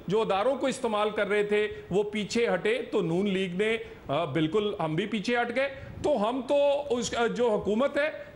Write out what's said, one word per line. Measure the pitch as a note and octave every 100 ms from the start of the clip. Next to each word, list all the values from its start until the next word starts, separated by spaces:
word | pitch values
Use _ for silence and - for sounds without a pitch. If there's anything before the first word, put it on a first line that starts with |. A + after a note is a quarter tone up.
| -
जो | G#3+
अदारों | G3+ F#3+ A#3+ C4+
को | C4
इस्तेमाल | - A#3 G#3 G#3+
कर | G#3 G3
रहे | G#3
थे | G#3 G#3 G#3
वो | - - F#3
पीछे | G#3 G#3+ G3 A#3 A3
हटे, | F3+ G#3 B3+
तो | A#3 A3
नून | E3+ E3+ G3+
लीग | F#3 F#3+ F3+
ने, | G#3+
अ, | A3+ - - -
बिल्कुल | D3 D#3+ D#3 D#3 G#3+ G#3 G3
हम | D#3+ D#3
भी | G#3
पीछे | A3 A#3 A#3+
हट | A#3
गए। | A#3 C#4 - - -
तो | D4+ B3
हम | G#3+ C4
तो | - C#4+ C#4+ C#4
उस, | - A#3+ G#3
अ, | A3+ A#3
जो | F#3 A#3+
हुकूमत | G#3 G3 A3 C#4 C#4+
है | D4+ - -